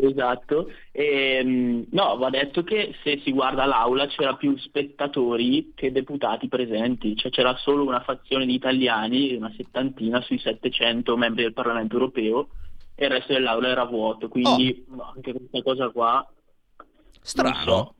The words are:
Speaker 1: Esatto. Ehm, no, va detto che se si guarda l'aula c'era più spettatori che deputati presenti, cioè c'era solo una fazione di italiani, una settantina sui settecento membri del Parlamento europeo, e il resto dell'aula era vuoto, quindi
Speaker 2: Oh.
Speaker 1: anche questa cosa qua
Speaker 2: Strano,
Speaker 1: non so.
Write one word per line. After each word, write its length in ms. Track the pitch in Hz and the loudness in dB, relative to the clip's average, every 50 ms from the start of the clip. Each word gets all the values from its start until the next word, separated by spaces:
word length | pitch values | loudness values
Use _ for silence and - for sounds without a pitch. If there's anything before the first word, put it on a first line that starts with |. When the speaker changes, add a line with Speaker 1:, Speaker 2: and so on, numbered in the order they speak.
Speaker 1:
Esatto. 680 | 135 135 135 139 123 123 123 123 - - 147 160 190 - - - - - - | 2 2 2 2 0 0 0 -2 -2 -2 0 0 0 -4 -10 -16 -20 -10 -4
Ehm, 920 | 135 147 147 143 139 135 135 131 131 127 131 127 123 123 120 120 117 117 - | -2 0 0 2 2 2 2 2 2 2 2 2 2 2 2 0 -2 -4 -2
no, 260 | - 185 196 131 101 | 0 2 2 2 2
va 120 | 123 131 131 | 2 0 0
detto 340 | 131 135 143 139 - 175 165 | 2 0 0 0 -2 -4 -2
che 320 | - 214 214 202 - - - - | 0 0 0 -2 -2 -6 -4 -2
se 160 | 147 147 143 | -2 -2 0
si 120 | - 143 131 | 0 0 2
guarda 320 | 139 131 135 135 135 131 | 2 2 2 2 2 2
l'aula 420 | 139 131 113 117 120 127 139 143 | 4 4 4 4 4 2 2 0
c'era 260 | 143 - - 143 135 131 | 0 0 0 0 0 0
più 200 | - 147 143 135 | 0 0 0 0
spettatori 1160 | 135 - - - 147 143 143 - - 143 143 - 139 123 120 120 117 123 123 135 160 - - - | 0 -4 -4 -4 -4 -4 -4 -4 -4 -4 -2 0 0 0 2 2 2 2 2 2 2 0 -4 -8
che 160 | - 147 131 | -4 -4 -2
deputati 560 | 127 135 135 - 143 139 123 107 107 - 139 | 0 -2 -2 -2 -4 -2 -2 -2 -2 -2 -4
presenti, 680 | - 135 123 123 113 107 107 117 123 123 113 - 107 107 | -4 -2 -2 -2 -2 -2 0 0 0 -2 0 -2 -2 -2
cioè 120 | 110 - 127 | -2 -4 -2
c'era 240 | - - 123 127 123 | 0 2 2 2 2
solo 280 | 123 - 139 143 143 143 | 0 0 2 2 2 2
una 140 | 131 123 123 | 0 0 -2
fazione 460 | - - 131 - - - 135 131 131 | -2 -4 -6 -8 -4 -2 0 0 2
di 80 | 127 127 | 2 0
italiani, 840 | 127 135 131 131 131 127 120 113 107 110 110 127 135 143 135 123 | 0 0 2 2 2 4 2 2 2 0 0 2 2 2 0 -2
una 180 | 113 110 110 107 | -4 -6 -8 -8
settantina 640 | - - - - 120 131 135 131 - 113 113 120 123 | -10 -12 -6 -4 -2 -2 -2 -2 -2 -2 0 0 0
sui 180 | 120 - 127 120 | 0 0 -4 -2
settecento 760 | - 117 110 - - 127 - - 120 117 117 120 120 - 117 | -2 -2 -4 -2 -2 -2 0 2 2 2 2 0 0 0 2
membri 260 | 120 120 117 113 123 117 | 2 2 2 2 0 0
del 80 | 113 | 0
Parlamento 440 | - 131 123 120 117 113 110 107 113 | -2 -2 -2 -2 -2 -2 -2 -2 0
europeo, 500 | 123 131 131 - 123 110 110 113 135 147 - - - - - - - - - - | 0 0 0 0 -2 0 0 0 0 -2 -4 -10 -12 -12 -12 -12 -12 -14 -16 -6
e 100 | - 143 | -4 -2
il 40 | 135 | 0
resto 220 | 131 127 - - 139 | 0 -2 -2 0 0
dell'aula 340 | 131 127 123 113 117 127 | 0 0 0 0 0 0
era 160 | 127 127 127 120 | 0 0 0 -2
vuoto, 460 | 120 120 110 110 110 110 - 117 113 | -2 -2 0 0 -2 -2 -4 -8 -4
quindi 560 | - 127 123 127 131 127 127 127 123 - - - | 0 2 4 4 4 4 4 2 0 -4 -8 -14
Speaker 2:
Oh. 220 | 131 123 - - - | -14 -14 -14 -14 -14
Speaker 1:
anche 200 | 135 135 135 120 | -12 -10 -10 -10
questa 280 | 131 - - - 127 120 | -10 -10 -8 -8 -4 -2
cosa 260 | 135 127 131 131 117 | -2 0 0 -2 -2
qua 360 | 113 120 113 117 123 135 135 - - _ _ _ _ _ _ _ _ - - - _ _ _ - - - | 0 2 2 4 4 2 0 -4 -12 _ _ _ _ _ _ _ _ -20 -20 -20 _ _ _ -20 -20 -18
Speaker 2:
Strano, 340 | - - - - 269 - - | -14 -4 0 2 2 2 0
Speaker 1:
non 80 | - - | 0 0
so. 300 | - - - - - - | 2 2 2 2 -2 -10